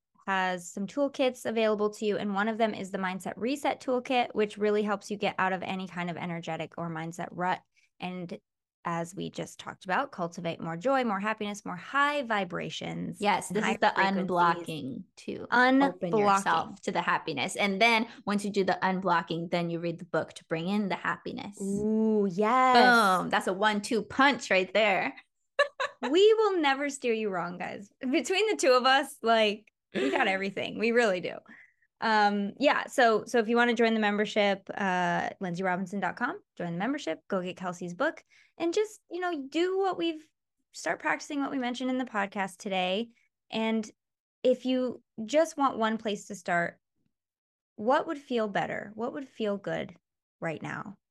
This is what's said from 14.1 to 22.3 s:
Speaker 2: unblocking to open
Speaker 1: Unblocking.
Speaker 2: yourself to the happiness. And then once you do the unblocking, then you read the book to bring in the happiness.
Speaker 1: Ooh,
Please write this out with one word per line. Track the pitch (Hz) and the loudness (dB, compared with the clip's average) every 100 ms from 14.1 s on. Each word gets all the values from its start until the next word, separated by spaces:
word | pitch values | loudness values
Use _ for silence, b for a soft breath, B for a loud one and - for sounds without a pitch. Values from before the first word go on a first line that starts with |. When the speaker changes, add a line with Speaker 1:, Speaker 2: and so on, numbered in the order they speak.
| 196 185 | 2 0
Speaker 2:
unblocking | 175 170 170 170 156 135 - - - | 4 4 2 -4 -8 -8 -10 -14 -16
to | - - - | -12 -10 0
open | 240 254 262 | 4 6 6
Speaker 1:
Unblocking. | 277 - 175 214 | 4 2 0 4
Speaker 2:
yourself | 202 196 190 165 - - | 4 4 4 0 0 -6
to | - | -4
the | 180 | -2
happiness. | 175 180 - 139 147 - | 0 0 -2 -4 -4 0
And | 202 190 | -2 4
then | 233 226 233 B - | 4 4 0 B -2
once | 202 | -2
you | 208 | 0
do | 202 | 0
the | 190 - | 2 2
unblocking, | 190 185 190 170 - 165 170 | 0 0 2 2 0 -4 -2
then | 175 170 | -2 -2
you | 170 | -2
read | 170 170 | -4 -6
the | 175 | -4
book | 160 - | -2 -2
to | - | -8
bring | - 160 170 | -6 -4 -2
in | 208 196 | -2 0
the | 170 | -2
happiness. | 170 170 - - 208 202 | -2 -4 -6 -10 -12 -8
Speaker 1:
Ooh, | 196 202 214 220 220 214 202 | -4 -2 0 2 4 4 2